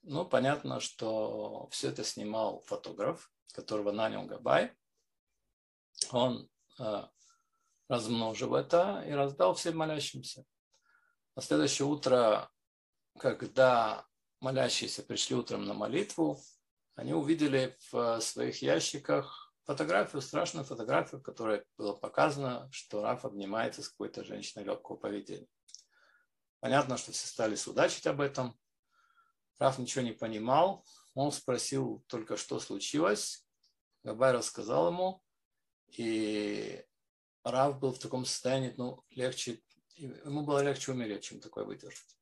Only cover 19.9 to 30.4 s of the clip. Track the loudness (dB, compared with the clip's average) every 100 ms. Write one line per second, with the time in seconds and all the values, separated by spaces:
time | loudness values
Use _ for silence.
19.9 | 2 2 -2 -4 -2 -2 -2 -8 -6 2
20.9 | 2 2 -8 -12 -4 0 0 -2 -6 -4
21.9 | -4 -4 4 4 2 -4 -4 -8 -14 -6
22.9 | -4 -2 -2 -4 -8 -4 -2 -2 -4 -12
23.9 | _ -10 -10 -10 -10 -10 -10 -6 -6 -6
24.9 | -8 -6 -6 -8 -14 -14 _ _ -20 _
25.9 | _ _ _ _ _ _ _ 2 4 4
26.9 | -4 -6 -8 -8 -2 -2 0 -2 2 2
27.9 | 2 -2 0 -2 -2 -4 -6 _ _ _
28.9 | _ _ _ _ _ _ _ 2 2 -4
29.9 | -2 -2 -2 -4 -2